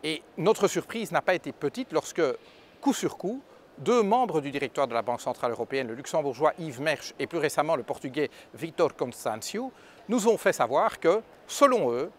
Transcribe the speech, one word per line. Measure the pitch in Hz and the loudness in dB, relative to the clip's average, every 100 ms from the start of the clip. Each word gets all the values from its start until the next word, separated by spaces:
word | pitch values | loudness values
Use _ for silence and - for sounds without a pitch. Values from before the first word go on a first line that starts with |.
Et | 156 156 - - | -4 -6 -8 -2
notre | 175 220 196 | 2 4 2
surprise | - - 226 214 | 0 -4 -6 -2
n'a | 160 | -2
pas | - | 0
été | 185 - | 0 -2
petite | - 143 - 254 | -6 -6 -4 -4
lorsque, | 156 - - 151 120 - - - - | -4 -4 0 0 0 -10 -20 -20 -4
coup | - | 0
sur | 254 175 - | 0 -2 -4
coup, | 180 254 - - - - | -8 -8 -10 -20 -20 -8
deux | 135 240 | 2 2
membres | 202 233 247 160 | 4 4 2 0
du | 143 | -2
directoire | 139 135 - 139 | -4 -4 -2 0
de | |
la | 117 | 0
Banque | 110 120 | -2 -4
centrale | - 120 127 | -4 -4 -2
européenne, | 113 113 135 127 | -2 -4 -4 -4
le | 117 | -8
luxembourgeois | 139 170 143 120 151 - | -4 -2 -2 2 2 2
Yves | 160 123 | -8 -4
Mersch | 151 143 - - | -2 -2 -4 -8
et | 135 | -4
plus | 170 | -2
récemment | 147 - 151 160 | -2 0 0 0
le | |
portugais | 113 135 139 127 143 - - | -2 -8 -6 -4 -4 -6 -20
Victor | 113 165 151 156 - | -12 -10 0 0 2
Constâncio, | 135 - 131 110 - 202 262 - - - - | -6 -4 -6 -6 -6 -8 -8 -12 -20 -20 -2
nous | 240 214 | 2 4
ont | 208 | 4
fait | 196 | 2
savoir | 165 120 139 214 - | 2 2 4 2 2
que, | 165 202 - - - | 2 2 0 -20 -12
selon | - 285 254 139 | 4 4 6 2
eux | 120 165 | 0 -4